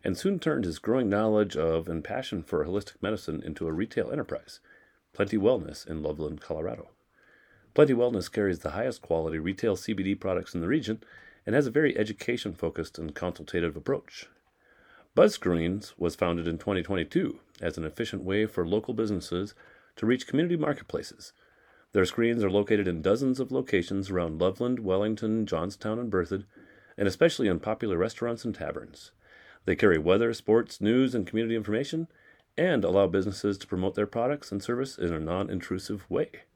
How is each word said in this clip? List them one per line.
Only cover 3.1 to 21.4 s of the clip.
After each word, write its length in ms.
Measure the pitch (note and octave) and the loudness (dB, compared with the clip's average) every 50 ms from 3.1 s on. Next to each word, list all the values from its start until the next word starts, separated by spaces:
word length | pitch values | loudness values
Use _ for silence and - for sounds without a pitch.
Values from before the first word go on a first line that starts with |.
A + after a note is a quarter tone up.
| A2 F#2+ - - D#2 - - | -4 -4 -4 -6 -8 -6 -6
into 220 | - D2+ - E2+ | -8 -8 -4 -4
a 60 | D#2+ | -4
retail 400 | D#2+ E2 G#2+ - - - F#2+ - | -2 -2 -4 -2 -2 -4 -4 -2
enterprise, 480 | - D3+ A2 - - - - - - - _ _ - - _ _ _ _ _ _ _ | -4 -6 -6 -6 -8 -10 -10 -14 -20 -20 _ _ -20 -20 _ _ _ _ _ _ _
Plenty 220 | - G2+ - A2 | -4 -2 0 0
Wellness 520 | G#2+ F#2+ A2+ C3 G#2+ D#2+ C#2+ C2+ - - - | 2 4 4 4 2 -2 -8 -12 -14 -12 -10
in 140 | D#2+ D#2+ D2+ | -8 -4 -4
Loveland, 360 | D2+ D2+ D2+ D#2+ D2+ D2+ - | -4 -4 -4 -6 -8 -8 -10
Colorado. 500 | - - D#2+ D#2 D#2+ G2 A#1 - - - _ _ _ _ _ _ _ _ _ _ _ _ _ _ _ _ _ | -8 -8 -6 -6 -4 -6 -8 -10 -14 -20 _ _ _ _ _ _ _ _ _ _ _ _ _ _ _ _ _
Plenty 220 | - D3+ C#3 C3 | 6 6 6 6
Wellness 360 | A#2 A#2+ B2 - G2 F2 - | 4 2 2 2 -2 -4 -2
carries 280 | - A2 G#2 G2 F2+ D#2+ | -2 0 2 2 0 0
the 100 | - D#2 | -4 -6
highest 320 | D2 F#2+ A#2+ C3 A2 - | -4 -2 -4 -4 -4 -8
quality 380 | - - E2 E2 D#2+ D#2+ D#2+ D#2+ | -2 0 0 0 0 -2 -4 -2
retail 360 | D#2 F2+ G2 - - A2+ G2 | -4 -4 -4 0 0 0 0
C 160 | F#2 - - | 0 -2 -6
B 120 | G#2+ F#2+ F#2 | -4 -2 0
D 100 | F#2+ G2 | -2 -2
products 400 | F#2 - F#2+ F#2 F2 F2+ - - | -2 -2 -2 -2 -2 -4 -4 -6
in 80 | F2+ | -4
the 60 | E2 | -2
region 340 | F2+ B2+ D#3+ C#3 G#2+ A2 A2 - - - - - - - _ _ | 0 0 0 0 -2 -6 -6 -6 -20 -20 -20 -20 -20 -20 _ _
and 80 | - A2 | 0 2
has 100 | C#3+ C#3+ | 2 2
a 60 | B2+ | 2
very 260 | A2+ D3 D#3+ C#3 - | 2 2 2 2 2
education-focused 1000 | - G#2+ G#2+ G#2+ - - - A#2+ A#2+ - G#2 F2 - - E2 - - D#2+ - _ E2 | 2 -2 -2 -2 -6 -4 -4 -4 -2 -4 -8 -6 -4 -4 -4 -4 -4 -8 -8 _ -10
and 160 | E2 D#2 D2 | -10 -8 -6
consultative 600 | - F2+ F2+ F2 - D2+ - - F2 E2+ E2 - | -4 -6 -6 -6 -6 -12 -4 -2 0 0 0 -2
approach. 520 | D#2+ - - C#3 - - - - - - - _ _ _ _ _ _ _ _ _ _ _ _ - - - _ _ | -4 -2 -2 -2 -2 -4 -12 -20 -20 -20 -20 _ _ _ _ _ _ _ _ _ _ _ _ -20 -20 -20 _ _
Buzz 180 | - - G#3+ G#3 | 6 6 6 6
Screens 600 | - - F2+ F2 E2 E2 F2 F#2 G2+ G2+ - - | 0 0 0 2 2 2 0 -2 -4 -6 -12 -6
was 160 | - E2+ E2+ - | -2 -2 -2 0
founded 340 | - F#2+ F2 E2+ E2+ E2 | 2 0 0 2 0 0
in 120 | E2+ E2 D#2+ | -2 -4 -2
twenty 240 | - G#2 G2+ F#2 E2+ | -2 -2 -2 -2 0
twenty-two 560 | - G2 F#2 E2 - - F3 F#3+ - - - _ _ _ - | -2 -2 -2 -2 0 0 0 0 0 -4 -8 _ _ _ -6
as 160 | - E2+ D2+ | -6 -4 -4
an 100 | - D#2+ | -4 -8
efficient 380 | D2+ - - A2+ - - G2 F#2 | -8 -6 -6 -6 -6 -6 -8 -4
way 220 | F#2 F#2+ G#2 A2 | -2 0 0 0
for 220 | G#2+ - - F2 | 0 0 -2 0
local 260 | E2 F#2+ G#2+ G#2+ - A#2 | 0 0 0 0 -2 -2
businesses 640 | A2 A2+ G#2 G#2 F2 F2 - F2 F2+ G2+ G#2 - _ - - - - _ _ _ | -2 -2 -2 -2 -4 -4 -4 -4 -4 -4 -6 -10 _ -20 -20 -20 -20 _ _ _
to 100 | - - | -2 2
reach 220 | A2 B2+ B2+ - | 2 2 2 0
community 300 | - - C#3 E3 F3 F3 | 0 0 0 2 2 0
marketplaces. 760 | D#3+ D3+ D3+ C#3+ - - - - - - - - - - - _ _ | 0 0 -2 -2 -4 -6 -6 -6 -6 -6 -8 -16 -20 -20 -20 _ _